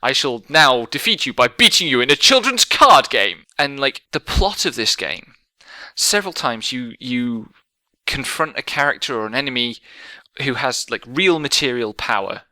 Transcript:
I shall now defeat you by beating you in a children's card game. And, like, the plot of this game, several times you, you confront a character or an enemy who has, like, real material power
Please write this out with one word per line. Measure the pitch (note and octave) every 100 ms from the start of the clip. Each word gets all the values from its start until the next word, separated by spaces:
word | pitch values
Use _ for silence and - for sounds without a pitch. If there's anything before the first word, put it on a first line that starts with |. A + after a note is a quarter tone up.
I | B2
shall | C3+ D3 A#2+ G2
now | D3+ D3+ B2+ A#2
defeat | C#3 - G#3+ -
you |
by | A#2+ B2
beating | - A#3 - E3+
you | B2+
in | B2
a | C#3+
children's | - C4+ A#3 B3 -
card | - C4+ E3+ B2
game. | B2 G2+ - _ _
And, | D3 C#3
like, | C#3 - _
the | D3+
plot | - - F#3+ G3+ F#3
of | A#2
this | A2 -
game, | D#2+ E2 - _ _ _ - - - -
several | - G#3 G3
times | E3 C#3+ A#2 -
you, | B2+ A#2+ -
you | B2+ B2 B2 A#2 G#2+ _ _ _ _ _ -
confront | - C3 - D#3 -
a |
character | - - C#3+ - - B2
or | G#2+
an | A#2
enemy | C#3+ B2+ A#2+ A#2 _ - - - _ -
who | C#3 B2
has, | C3+ A#2+ -
like, | A2+ -
real | C3 F#3+ E3
material | D3 - D3 B2 A2+
power | G#2+ - A2+ G2 G#2 -